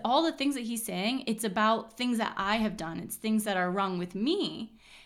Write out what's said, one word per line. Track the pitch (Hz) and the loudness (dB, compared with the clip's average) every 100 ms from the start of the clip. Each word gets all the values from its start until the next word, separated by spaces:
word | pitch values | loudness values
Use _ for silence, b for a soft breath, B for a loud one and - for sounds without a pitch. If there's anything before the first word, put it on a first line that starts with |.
all | 220 277 | 2 4
the | 330 | 4
things | 311 277 269 | 2 0 0
that | |
he's | 226 226 | -2 -4
saying. | 220 180 208 262 - | -4 -2 0 0 -2
It's | 220 | -2
about | 226 196 214 226 - - | 0 2 4 2 0 -4
things | 247 233 | 0 0
that | 220 - | 0 -2
I | 196 226 | 0 2
have | 214 175 | 0 -2
done. | 160 170 | -6 -6
It's | 175 - | -8 -6
things | 220 220 | 0 0
that | 214 185 | 2 0
are | 180 | 0
wrong | 190 196 180 | 0 0 -2
with | 180 190 | -4 -2
me. | 247 392 208 160 220 - B B | 0 2 0 -4 -12 -14 B B